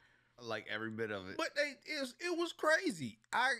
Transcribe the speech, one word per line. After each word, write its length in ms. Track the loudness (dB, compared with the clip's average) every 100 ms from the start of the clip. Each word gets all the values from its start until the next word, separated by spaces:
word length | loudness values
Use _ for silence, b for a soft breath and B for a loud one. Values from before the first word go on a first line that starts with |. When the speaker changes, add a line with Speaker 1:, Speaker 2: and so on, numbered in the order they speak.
| b b b -14
Speaker 1:
I 40 |
like 220 | -4 -4 -2
every 180 | -4 -2
bit 200 | -2 -2
of 180 | -2 -4
it. 80 | -2
Speaker 2:
But 120 | -2 0
they, 160 | -2 -2 -8
it 60 | -4
was, 140 | -4 -4
it 180 | -2 0
was 140 | -2
crazy. 680 | 2 4 4 4 -2 -6 -6 _
I, 220 | 2 4